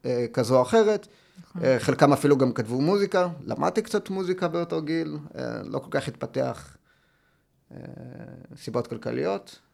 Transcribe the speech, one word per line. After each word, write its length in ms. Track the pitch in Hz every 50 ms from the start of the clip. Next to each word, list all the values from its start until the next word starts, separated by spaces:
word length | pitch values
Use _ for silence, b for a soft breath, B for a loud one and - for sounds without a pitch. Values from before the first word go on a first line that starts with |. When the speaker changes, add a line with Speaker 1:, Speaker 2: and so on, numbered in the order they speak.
| -
Speaker 1:
אה, 220 | 127 127 120 120 117
כזו 240 | - 135 120 110 131
או 60 | 131
אחרת. 440 | 123 - - 226 214 208 214 202 - - B B B B B B
Speaker 2:
נכון. 240 | B B _ 175 170
Speaker 1:
אה, 120 | 131 131 117
חלקם 340 | - - 131 - 156 143
אפילו 260 | 147 - - 147 143 131
גם 140 | 131 127
כתבו 280 | 117 - 113 107 120 127
מוזיקה. 480 | 143 160 196 202 202 190 - 190 180 175 165 143 -
למדתי 380 | - 147 - - 170 - 220
קצת 280 | 214 - - 202 202 -
מוזיקה 380 | 190 190 190 175 185 185 185 170
באותו 340 | 160 170 170 170 165 160
גיל. 340 | 156 147 165 165 160 151 151 151 147 147 - -
אה, 240 | 127 120 117 110 98
לא 140 | - - 135
כל 100 | - -
כך 180 | - 139 139 147
התפתח, 680 | - - - 113 - 131 131 127 117 - - - - _ _ _ _ _ _ _ _ _ _ _ _ _ _ _ _ _ _ _
אה, 40 | - - - - - - 127 123 127 - - - 127 127 - - -
סיבות 300 | 139 - - 113 127 117
כלכליות. 720 | - 123 113 - 120 117 127 147 180 196 196 - - - - _ _